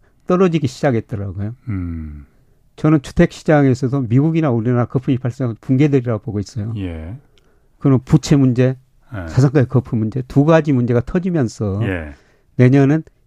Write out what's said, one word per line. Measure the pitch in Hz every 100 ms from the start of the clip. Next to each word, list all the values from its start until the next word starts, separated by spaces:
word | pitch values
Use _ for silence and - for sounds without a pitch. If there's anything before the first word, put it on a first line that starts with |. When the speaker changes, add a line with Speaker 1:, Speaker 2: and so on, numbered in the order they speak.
| _ _ -
Speaker 1:
떨어지기 | 180 185 160 139
시작했더라고요. | - 147 113 - 104 98 92 104 123 120
Speaker 2:
음. | 98 87 82 78 73 69 _ _ _ _ -
Speaker 1:
저는 | 156 156
주택 | - - 170
시장에서도 | - - 151 135 127 127 139
미국이나 | 113 127 160 160 151
우리나라 | 113 117 120 113
거품이 | 135 147 123
발생하면 | 123 - 123 107
붕괴되리라고 | - 131 151 135 123 110
보고 | 110 101
있어요. | 95 104 110 110
Speaker 2:
예. | 92 82 80 135 _ _ _ _ _ _
Speaker 1:
그럼 | 143 131 -
부채 | 151 - 143
문제, | 131 120 127 127 _ _ _
Speaker 2:
예. | 98 80
Speaker 1:
자산가의 | 123 139 143 120
거품 | 123 - 113
문제 | 110 131 -
두 | 139 147
가지 | 160 151
문제가 | 127 120 120
터지면서 | - 185 190 160 113 - 104 98
Speaker 2:
예. | 104 87 76 - _ _ _ -
Speaker 1:
내년은 | 127 139 135 160 - _